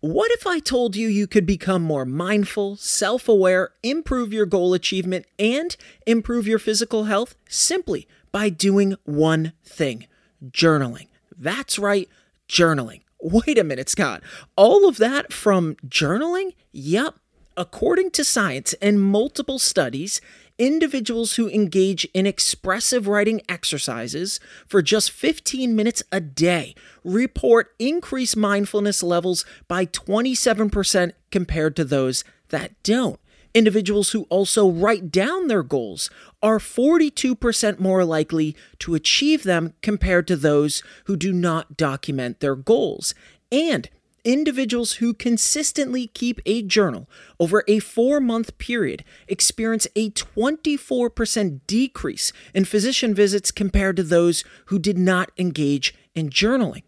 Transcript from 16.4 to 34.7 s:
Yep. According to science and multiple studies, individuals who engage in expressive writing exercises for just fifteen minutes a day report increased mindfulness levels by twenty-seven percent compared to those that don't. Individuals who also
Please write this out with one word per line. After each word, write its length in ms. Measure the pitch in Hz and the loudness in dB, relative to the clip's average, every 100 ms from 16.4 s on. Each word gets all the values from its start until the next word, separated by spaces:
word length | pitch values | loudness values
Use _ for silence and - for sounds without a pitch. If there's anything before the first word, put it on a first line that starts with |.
| 381 - _ | -6 -10 _
Yep. 420 | - 139 190 311 - _ _ _ - | -14 -2 -2 -2 -6 _ _ _ -10
According 540 | 175 - 247 359 370 | -10 -2 0 2 0
to 120 | - | -2
science 480 | 285 - 196 131 - - | 0 0 0 -2 -6 -2
and 180 | 202 208 | 2 4
multiple 600 | 196 202 262 - 269 269 | 4 2 0 -4 -6 -2
studies, 600 | - - 135 135 185 - - - _ _ | 0 0 -2 -4 -6 -8 -10 -20 _ _
individuals 760 | 247 311 311 269 220 226 226 - | 2 2 0 -2 -4 -2 -2 0
who 120 | 220 | 0
engage 580 | 208 202 190 190 185 - | 2 2 4 2 0 -2
in 120 | 190 196 | 0 0
expressive 800 | 190 - - 190 190 - 247 202 | 0 -2 -2 -4 -2 0 0 2
writing 360 | 208 208 226 - | 2 2 0 -4
exercises 920 | 175 - 143 - 117 117 131 190 - - - _ | -6 -4 -4 -6 -6 -6 -6 -6 -8 -12 -20 _
for 140 | 202 | 2
just 300 | 151 214 - | 4 2 0
fifteen 680 | - 294 311 - 262 254 220 | -2 -2 -2 -4 -4 0 2
minutes 260 | 214 - - | 0 -2 -4
a 100 | 190 | -6
day 540 | 156 135 165 175 - - - - | -6 0 2 2 -4 -16 -20 -16
report 680 | 175 196 254 - 254 233 - _ | -4 -2 0 0 4 4 4 _
increased 580 | 247 339 - 262 247 214 | -2 -2 -4 -4 -2 0
mindfulness 680 | 208 202 202 208 202 196 | 0 0 0 -2 0 -2
levels 420 | 175 175 180 175 - - _ | 0 0 0 -4 -6 -14 _
by 160 | 175 | -4
twenty-seven 840 | 180 - - 208 254 247 - 208 214 | -4 -6 -2 0 0 0 0 2 0
percent 440 | 202 190 196 175 - _ | 0 0 2 0 -4 _
compared 460 | 202 180 156 156 147 | -4 -2 0 0 0
to 80 | |
those 400 | 147 139 131 127 - _ _ | -2 0 0 -2 -8 _ _
that 340 | 160 180 _ | -8 -8 _
don't. 380 | - 233 233 - _ _ _ | 0 0 0 -6 _ _ _
Individuals 600 | 226 220 202 190 208 190 | 4 4 2 0 0 0
who 100 | 220 - | -2 -2
also 400 | 185 196 - 196 | 0 0 4 2